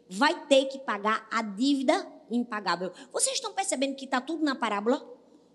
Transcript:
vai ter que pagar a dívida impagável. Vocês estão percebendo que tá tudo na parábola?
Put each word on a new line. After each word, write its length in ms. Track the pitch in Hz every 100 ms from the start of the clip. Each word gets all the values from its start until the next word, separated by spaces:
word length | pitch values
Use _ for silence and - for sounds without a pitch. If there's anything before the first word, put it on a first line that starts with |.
| -
vai 380 | 185 302 - -
ter 180 | 269 269
que 140 | 262
pagar 480 | - 208 208 220 -
a 100 | 226
dívida 760 | 220 196 269 277 262 381 - - -
impagável. 600 | 240 233 208 190 175 185 - 269
Vocês 260 | - 539 494
estão 160 | 453
percebendo 420 | - 392 269 277 269
que 100 | 269
tá 160 | 262
tudo 240 | 269 320 302
na 80 |
parábola? 500 | 262 226 202 214 302 - - _ - _